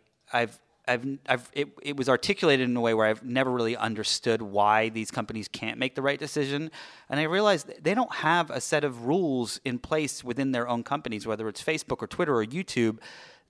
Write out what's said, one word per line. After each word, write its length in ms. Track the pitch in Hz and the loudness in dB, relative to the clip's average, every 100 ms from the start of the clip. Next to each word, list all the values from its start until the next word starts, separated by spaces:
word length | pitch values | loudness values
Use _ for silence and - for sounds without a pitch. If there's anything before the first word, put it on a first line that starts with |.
| _ _ - | _ _ -4
I've, 260 | 120 113 - _ _ - | -2 -2 -6 _ _ -2
I've, 200 | 123 131 139 - | -2 -2 -6 -2
I've, 220 | 127 - | -2 -2
it, 160 | 143 147 - | -6 -6 -6
it 140 | 143 139 | -8 -2
was 100 | 127 | 2
articulated 580 | 127 - 196 165 135 123 | 2 2 2 4 4 4
in 40 | |
a 60 | 120 | 2
way 140 | 117 | 2
where 100 | 110 | 4
I've 180 | 107 110 | 4 2
never 280 | 123 127 131 | -2 0 2
really 260 | 123 113 117 | 2 0 0
understood 640 | 110 110 104 - 120 113 | -2 -2 -2 -2 0 0
why 480 | 104 101 104 110 113 | 0 4 6 6 2
these 220 | 113 107 | -2 -6
companies 360 | - 107 110 101 | -6 -6 -8 -8
can't 320 | - 113 113 | -8 -6 -4
make 160 | 131 | -4
the 60 | - | -2
right 180 | 139 143 | -2 -2
decision, 520 | 147 151 139 143 160 - - - - | -4 -2 -2 -2 -6 -10 -20 -18 -6
and 100 | 139 | -2
I 40 | |
realized 420 | 156 185 208 175 - | 0 2 4 2 -2
th-, 140 | - | -4
they 100 | 156 | 0
don't 220 | 226 233 | 0 0
have 340 | - 156 175 156 | 0 2 2 2
a 140 | 127 | -4
set 200 | - 151 | 0 0
of 220 | 143 120 | 0 -2
rules 560 | 120 180 165 127 113 - | 0 2 2 0 -2 -4
in 160 | 135 120 | -6 -6
place 460 | - 156 143 - | -2 -2 -2 -6
within 280 | 123 120 135 | -6 -2 0
their 140 | 123 120 | 0 0
own 160 | 120 | -2
companies, 440 | - 143 123 107 110 | -2 -4 -4 -6 -4
whether 240 | 107 110 | -4 -4
it's 120 | - | -4
Facebook 380 | - 160 - 127 | -2 -2 -2 -4
or 60 | 110 | -4
Twitter 280 | - 160 | -2 2
or 120 | 120 107 | 2 2
YouTube, 520 | 160 185 127 113 110 - - - - | -4 -2 2 2 0 -10 -20 -20 -20